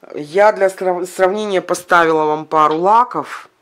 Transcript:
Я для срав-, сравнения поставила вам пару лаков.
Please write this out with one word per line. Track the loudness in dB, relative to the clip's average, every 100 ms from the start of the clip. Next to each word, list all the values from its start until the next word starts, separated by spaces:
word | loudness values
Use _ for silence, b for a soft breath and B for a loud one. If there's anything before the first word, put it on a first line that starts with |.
| -16 -14
Я | -6 2 2
для | 4 -2
срав-, | -2 -4 -4 -6
сравнения | 0 0 0 -2 -4
поставила | -4 -8 0 2 4 2
вам | 0 -2 -2
пару | 2 2 2
лаков. | 2 2 2 -4 -10 -14 -20 _